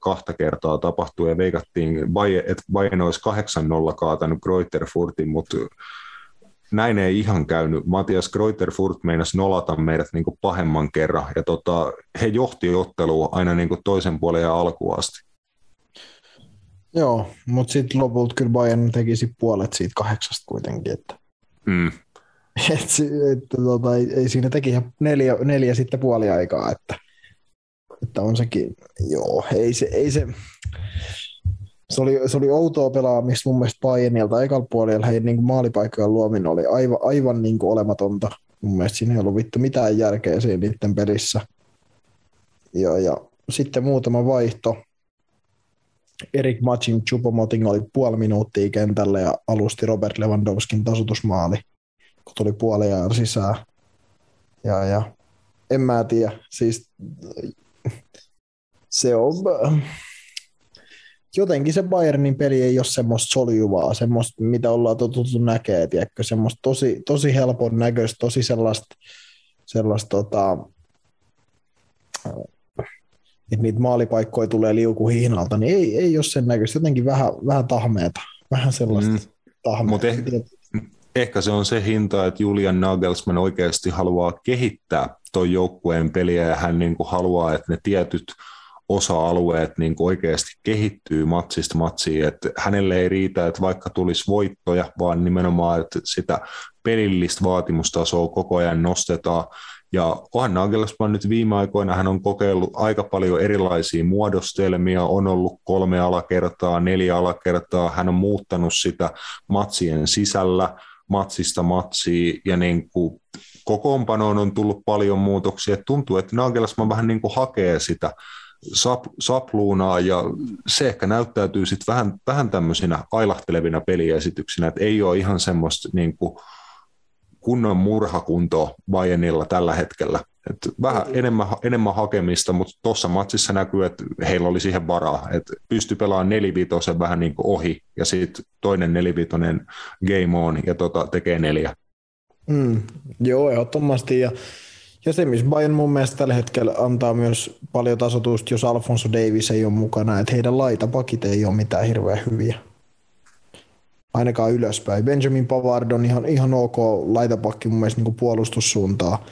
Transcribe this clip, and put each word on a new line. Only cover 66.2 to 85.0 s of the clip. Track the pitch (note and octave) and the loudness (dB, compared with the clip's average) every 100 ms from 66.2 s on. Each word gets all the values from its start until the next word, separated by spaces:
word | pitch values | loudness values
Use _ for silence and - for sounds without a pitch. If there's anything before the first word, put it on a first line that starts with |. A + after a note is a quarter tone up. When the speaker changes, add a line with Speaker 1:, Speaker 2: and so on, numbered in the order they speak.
Speaker 2:
semmoista | A2+ A2 A2+ - | -2 0 0 -2
tosi, | B2+ C3 C3 G2 - | -2 0 0 -2 -2
tosi | C#3+ C#3+ C3+ | 0 2 2
helpon | B2+ A#2+ A#2 A2+ | 2 0 0 2
näköistä, | A#2 A#2 A2+ - | 2 2 -2 -2
tosi | A#2+ C3 | -2 0
sellaista, | A#2 A2+ A2+ G#2+ - - - - - _ _ _ - | 0 2 0 -2 -8 -20 -20 -20 -20 _ _ _ -4
sellaista, | A2+ A2 G#2 - | -2 0 -2 -2
tota, | G2 G#2 G#2 G2 F2+ - _ _ _ _ _ _ _ _ _ _ _ _ _ _ - - - - _ _ - - - _ _ _ _ - | -4 -2 0 0 0 -6 _ _ _ _ _ _ _ _ _ _ _ _ _ _ -12 -10 -12 -14 _ _ -12 -12 -16 _ _ _ _ -4
että | A2 | 0
niitä | A2+ A2 | 0 2
maalipaikkoja | B2 A#2+ A2+ A2+ A2 - A#2 | 2 2 2 0 0 -2 0
tulee | A2+ A2 A2 | 2 2 2
liukuhihnalta, | A2+ A2 A2+ A#2 A#2+ G#2 F2 G#2+ | 2 2 0 2 2 0 0 0
niin | A2+ F#3+ | 2 2
ei, | D3+ A2+ | 2 2
ei | F3+ D#3 | 2 2
ole | |
sen | D3 C#3 A#2+ | 0 0 0
näköistä, | A#2 A2 D#3 | 2 0 0
jotenkin | D#3+ C3 B2 | 2 2 2
vähän, | C3+ C3 - A2+ | 2 0 0 0
vähän | C#3 B2+ | 0 2
tahmeeta, | A#2+ A#2 G#2 F2 - - - _ | 0 0 0 -2 -4 -16 -20 _
vähän | C3 C3 | 0 0
sellaista | A#2+ A#2 G#2 G#2+ | 0 0 2 2
Speaker 1:
Mm. | G#2+ - _ _ _ | 0 -4 _ _ _
Speaker 2:
tahmeeta. | A#2+ A2 A2 | -4 0 0
Speaker 1:
Mut | G#2 | 2
eh-, | A#2 A#2 B2 B2 - _ _ G#2+ - _ _ B2+ | 0 -2 -2 -4 -6 _ _ -8 -8 _ _ -2
ehkä | B2 G2+ | 0 0
se | F#2+ | 0
on | G#2 G2 | 0 0
se | A#2 G#2 | 0 0
hinta, | A2 G#2 G2+ F#2 | 0 2 2 0
että | F#2 | 0
Julian | G#2 G2+ G2 F#2 | 0 2 2 2
Nagelsmann | F#2+ F#2 F2+ F2 - F2 | 2 2 0 0 0 0
oikeasti | F#2+ F#2+ F2 - F2+ | 0 0 0 0 -2
haluaa | D#2 F#2 F2 F2 - | 0 0 2 0 -2
kehittää | - B2 B2 - _ D#2 | -2 0 -2 -4 _ -2